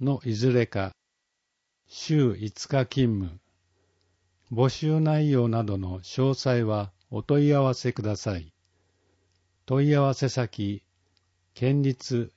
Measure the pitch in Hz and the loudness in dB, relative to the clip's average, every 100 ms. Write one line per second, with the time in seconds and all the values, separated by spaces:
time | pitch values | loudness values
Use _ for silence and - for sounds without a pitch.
0 | 131 135 123 107 127 123 117 101 95 - | -4 -2 -4 0 2 4 2 -2 -6 -8
1 | _ _ _ _ _ _ _ _ _ - | _ _ _ _ _ _ _ _ _ -16
2 | - 151 127 95 107 - - 139 123 139 | -2 2 2 0 -8 -10 -2 -2 0 0
3 | 123 104 90 85 _ _ _ _ _ _ | 0 0 -4 -10 _ _ _ _ _ _
4 | _ _ _ _ _ 113 131 - 151 156 | _ _ _ _ _ 0 0 2 0 2
5 | 156 151 151 131 120 113 104 98 92 90 | 2 2 2 2 2 0 -2 -4 -6 -10
6 | - - 135 135 135 120 110 107 101 _ | -8 -2 0 0 0 0 0 -2 -4 _
7 | _ 113 - 143 147 143 135 123 123 117 | _ -10 0 2 4 4 2 0 -4 -4
8 | 107 104 - 90 80 _ _ _ _ _ | -4 -4 -4 -6 -8 _ _ _ _ _
9 | _ _ _ _ _ _ - 131 147 147 | _ _ _ _ _ _ -2 2 4 4
10 | 139 131 135 127 120 - 101 101 _ _ | 2 0 -2 -2 -4 -4 -6 -6 _ _
11 | _ _ _ _ _ - 123 143 139 127 | _ _ _ _ _ -4 0 2 0 -2
12 | - 123 113 | -4 -4 -4